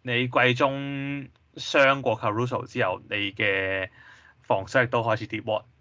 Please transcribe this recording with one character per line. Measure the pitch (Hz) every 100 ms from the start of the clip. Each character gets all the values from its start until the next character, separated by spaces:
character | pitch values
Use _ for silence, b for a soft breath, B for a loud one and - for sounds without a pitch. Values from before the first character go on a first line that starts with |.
你 | 127 120 127
季 | 123 123
中 | 123 143 135 139 139 139 143 135 _ _
傷 | - - 156 135 139
過 | 127 110
Caruso | 113 104 127 123 -
之 | 127
後， | 101 92 107
你 | 107 101
嘅 | 98 107 98 95 95 92 B B B B B
防 | _ 107 95
守 | 135
亦 | 123
都 | 123
開 | 113 110
始 | 107
跌 | 110
喎。 | 107 107 - _